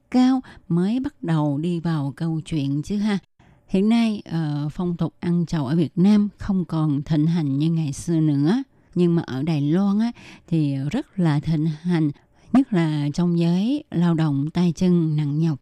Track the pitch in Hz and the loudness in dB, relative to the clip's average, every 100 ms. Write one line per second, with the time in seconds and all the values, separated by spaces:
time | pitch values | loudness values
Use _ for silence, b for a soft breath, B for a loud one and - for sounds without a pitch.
0 | - 254 254 262 - B - 170 185 247 | -2 2 2 2 -4 B -2 0 0 -2
1 | 277 - 170 160 151 143 170 170 170 160 | -4 -6 -2 0 0 -2 -2 -2 -2 -4
2 | 139 127 165 160 - 160 139 143 - 208 | -4 -4 -4 -4 -4 -4 -2 -2 -4 -4
3 | 214 196 - _ b b - 190 214 233 | -2 -2 -6 _ b b -4 0 2 2
4 | 226 208 - 165 151 147 147 - 180 170 | 2 -2 -6 -4 -2 -4 -4 -4 -4 -2
5 | 165 - 175 175 170 160 127 165 139 - | -4 -4 -2 -2 0 -2 0 0 0 2
6 | 190 214 208 - - 190 165 160 156 143 | 4 4 2 -4 -4 -2 -2 0 0 0
7 | 135 156 160 170 147 139 160 160 151 143 | 0 0 2 0 0 0 0 0 -2 -6
8 | - 160 156 139 147 247 277 b b 170 | -2 0 2 2 2 0 -2 b b 0
9 | 175 170 - 131 156 156 143 170 202 202 | 2 2 -2 -4 -2 0 2 2 2 2
10 | 233 - B B - 165 143 135 143 240 | -2 -4 B B -4 0 0 -2 -4 -4
11 | - - 170 147 156 160 160 151 175 170 | -6 -2 0 0 0 0 0 -2 -2 0
12 | 151 - b b b 247 277 180 160 151 | 0 -4 b b b 0 2 0 0 0
13 | 147 143 175 170 170 175 220 294 - - | -2 0 0 2 2 2 0 -4 -4 0
14 | 175 160 160 139 151 170 175 156 185 175 | 0 2 0 0 -2 0 0 2 2 2
15 | 160 151 147 147 165 143 | 2 0 -2 0 0 -2